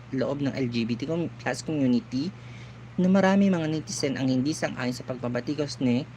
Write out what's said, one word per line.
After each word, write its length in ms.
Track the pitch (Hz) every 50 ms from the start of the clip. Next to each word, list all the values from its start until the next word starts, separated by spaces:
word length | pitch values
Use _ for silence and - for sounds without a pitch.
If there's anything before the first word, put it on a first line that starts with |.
| - - -
loob 240 | 131 123 113 143 143
ng 140 | 143 135 -
L 140 | - 135 120
G 160 | 120 117 113
B 80 | 107 120
T 160 | 120 135 143
com-, 180 | 160 175 165 135 - -
plus 240 | - 131 123 123 -
community 640 | - 160 147 135 127 123 117 - - 123 131 147 190 - - - - - - - - - - - - -
na 140 | - 180 185
marami 400 | 185 196 190 190 196 196 196 196
mga 180 | 185 170 160
netizen 480 | 156 160 156 151 - - - - 139 135
ang 140 | - 135 131
hindi 240 | 131 131 127 147 160
sang-ayon 400 | - 170 147 113 123 123 123 123
sa 100 | 123 -
pagbabatikos 800 | - 127 123 131 123 120 123 120 156 147 147 147 135 - -
ni 240 | 135 123 120 123 151 - -